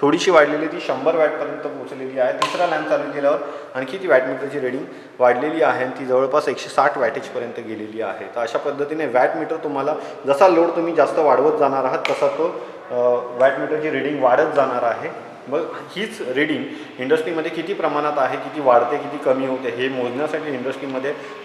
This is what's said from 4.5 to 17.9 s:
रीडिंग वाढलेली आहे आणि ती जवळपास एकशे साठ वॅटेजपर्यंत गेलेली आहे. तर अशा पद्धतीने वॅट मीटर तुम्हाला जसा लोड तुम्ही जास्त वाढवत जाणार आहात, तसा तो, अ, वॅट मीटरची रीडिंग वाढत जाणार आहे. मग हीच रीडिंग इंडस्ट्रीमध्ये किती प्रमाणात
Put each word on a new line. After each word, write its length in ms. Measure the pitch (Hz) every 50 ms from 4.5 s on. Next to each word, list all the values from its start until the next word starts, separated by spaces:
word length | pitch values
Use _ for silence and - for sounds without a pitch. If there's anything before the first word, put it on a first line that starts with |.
| 139 143
रीडिंग 260 | 127 127 127 139 - - - - - - - -
वाढलेली 420 | 123 123 123 123 143 156 165 160
आहे 240 | 156 131 123 123 127
आणि 140 | 127 127 -
ती 60 | 135
जवळपास 420 | 127 127 127 135 131 143 151 143 139
एकशे 220 | 123 - - -
साठ 280 | - 147 139 143 - 147
वॅटेजपर्यंत 640 | 123 110 - 127 - - - 127 120 117 117 123
गेलेली 420 | 113 107 113 107 107 107 104 110
आहे. 340 | 110 98 92 - 101 95 -
तर 60 | 117
अशा 160 | 117 113 - 147
पद्धतीने 480 | - 147 135 135 143 147 156 160 156
वॅट 240 | 131 117 123 135 - -
मीटर 200 | 160 151 156 165
तुम्हाला 400 | 160 - 151 139 135 135 147 156 - - - - - - -
जसा 200 | 185 - 202 185
लोड 200 | 170 165 170 170
तुम्ही 280 | 170 170 165 170 160
जास्त 240 | 151 139 - - 175
वाढवत 400 | 156 143 127 127 139 156 151 143
जाणार 240 | 147 135 135 135 131
आहात, 160 | 131 - - - -
तसा 180 | 135 - 147 139
तो, 400 | 139 - 160 175 - - - - - - - -
अ, 60 | 127 123 123 123 123 117 120 - - 120
वॅट 140 | 131 139 135 151
मीटरची 320 | 151 143 156 151 151 156
रीडिंग 320 | 139 135 131 143 147 135 127
वाढत 320 | 120 123 123 120 - -
जाणार 280 | 139 135 127 123 123 120
आहे. 440 | 117 107 - 135 165 - - - - - - - 123
मग 120 | 135 160 165 - - - 143 139
हीच 320 | - 180 214 214 - -
रीडिंग 420 | - - 127 135 151 156 147 120 - - - - - - - -
इंडस्ट्रीमध्ये 520 | 127 135 156 160 160 180 165 165 156 170
किती 220 | 165 170 160 180 196
प्रमाणात 400 | - 160 151